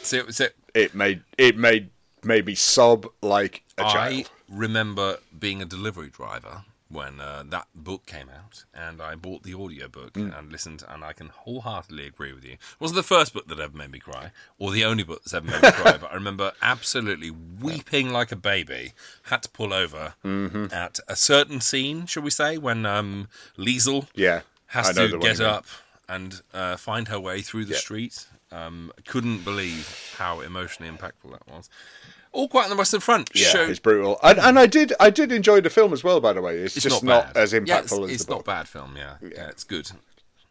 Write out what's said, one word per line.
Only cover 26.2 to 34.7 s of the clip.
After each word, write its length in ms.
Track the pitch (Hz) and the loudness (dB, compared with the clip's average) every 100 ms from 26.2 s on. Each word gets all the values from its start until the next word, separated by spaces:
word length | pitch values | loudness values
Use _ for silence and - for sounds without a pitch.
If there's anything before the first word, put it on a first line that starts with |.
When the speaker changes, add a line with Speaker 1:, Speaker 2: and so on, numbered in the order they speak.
| 95 95 _ | -12 -16 _
Speaker 1:
uh, 240 | 95 92 90 | -8 -6 -6
find 300 | - 110 110 | -6 -6 -6
her 120 | 104 | -8
way 220 | 92 95 | -6 -8
through 240 | - 110 101 | -8 -8 -6
the 80 | |
Speaker 2:
Yeah. 60 | - | -6
Speaker 1:
street. 460 | - 107 120 - - _ _ | -6 -8 -10 -12 -20 _ _
Um, 400 | 87 82 85 85 - - | -16 -14 -14 -18 -18 -8
couldn't 320 | 127 117 107 | -6 -4 -6
believe 720 | 87 101 92 80 73 - - - | -6 -6 -6 -8 -12 -14 -16 -8
how 220 | 87 85 | -8 -8
emotionally 500 | 71 92 87 - 82 80 | -10 -10 -10 -12 -14 -14
impactful 360 | 92 - 64 | -16 -16 -20
that 160 | 64 - | -20 -20
was. 220 | 80 - - - - - - _ | -20 -20 -20 -20 -20 -20 -20 _
All 160 | - 269 | -6 0
Quiet 180 | 262 202 | 2 2
on 40 | |
the 40 | 202 | 2
Western 240 | 190 208 | 2 2
Front 300 | - 226 - - | 4 2 2 2
Speaker 2:
Yeah, 120 | 180 | 4
Speaker 1:
showed 200 | 175 160 | 4 2
Speaker 2:
it's 80 | 180 | 0
brutal. 400 | 113 107 98 101 | 0 0 0 4
And, 160 | 160 175 | 6 8
and 180 | 220 262 | 8 10
I 60 | |
did, 260 | 247 | 8